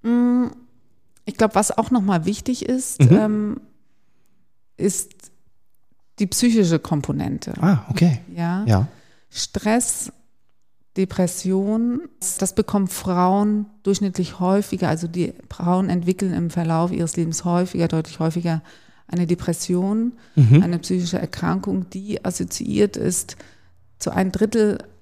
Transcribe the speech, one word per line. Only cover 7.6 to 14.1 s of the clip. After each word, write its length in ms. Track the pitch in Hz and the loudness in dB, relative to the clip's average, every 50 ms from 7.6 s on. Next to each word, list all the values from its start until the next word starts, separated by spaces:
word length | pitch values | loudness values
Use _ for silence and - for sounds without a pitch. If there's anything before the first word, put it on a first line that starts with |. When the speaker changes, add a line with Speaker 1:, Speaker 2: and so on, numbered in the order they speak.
| - - 104 120 - - | 2 4 4 2 2 -2
Speaker 2:
okay. 300 | 110 - 165 175 139 113 - - - | 0 2 4 4 4 0 -4 -10 -8
Speaker 1:
Ja. 300 | 170 170 170 175 185 208 | -6 -4 -4 -2 -2 2
Speaker 2:
Ja. 220 | - 110 95 120 151 - - - - _ _ _ _ | 2 2 2 2 0 -6 -16 -20 -20 _ _ _ _
Speaker 1:
Stress, 840 | - - - - - 196 - 208 220 247 233 - - - - - - _ _ _ _ - - _ - _ _ _ _ _ - _ _ - | -10 -10 -10 -6 -8 -4 0 0 0 2 0 -2 -6 -6 -8 -12 -14 _ _ _ _ -20 -20 _ -20 _ _ _ _ _ -20 _ _ -4
Depression, 1040 | 190 185 - - 185 170 175 - - 185 190 190 196 202 214 220 233 240 240 262 349 - - - - - - - | -4 -2 0 -2 -2 -2 -2 -4 -4 -2 0 0 0 0 0 0 0 0 -2 -4 -6 -10 -14 -10 -8 -8 -4 -4
das 160 | 196 190 - | -4 -2 0
bekommen 340 | - 214 - - 202 196 180 | -2 -2 0 2 0 0 0
Frauen 800 | - - - 190 180 175 180 185 190 202 208 208 214 208 208 - - - | -2 -6 -4 -2 0 2 4 4 4 4 2 2 2 0 -2 -6 -12 -8
durchschnittlich 580 | _ 190 202 - 208 196 | _ -2 0 0 0 -2